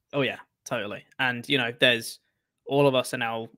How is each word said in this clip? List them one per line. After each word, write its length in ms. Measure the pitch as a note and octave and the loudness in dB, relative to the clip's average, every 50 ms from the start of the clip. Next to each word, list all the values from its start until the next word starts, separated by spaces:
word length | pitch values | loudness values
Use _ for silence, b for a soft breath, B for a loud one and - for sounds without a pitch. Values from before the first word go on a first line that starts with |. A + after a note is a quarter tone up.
| _ _ | _ _
Oh, 100 | - C#3+ | -4 -2
yeah, 180 | C3+ A2+ G2 - - _ _ _ - | -2 -2 -2 -6 -12 _ _ _ -12
totally. 400 | - C3 A#2 G2+ G#2 G2+ - - _ _ - | -8 -6 -6 -6 -6 -10 -12 -14 _ _ -2
And, 280 | C3+ B2+ B2 A#2+ A#2+ - | -2 -2 -2 -4 -4 -2
you 100 | C#3+ C3 | 0 0
know, 120 | A#2+ A#2 A#2+ - | 0 -2 0 2
there's 400 | C#3 B2+ A#2+ A#2 A2+ - - - _ _ _ _ _ _ _ _ - | 4 4 4 4 0 -6 -12 -14 _ _ _ _ _ _ _ _ -8
all 220 | - C#3 C#3 C#3+ C#3 | -2 2 4 4 4
of 80 | C3 | 4
us 180 | B2+ B2 - - | 2 0 -2 -4
are 40 | B2 | -4
now 300 | A#2+ A2+ A2+ A#2 A2+ A2+ _ | -4 -4 -4 -6 -8 -10 _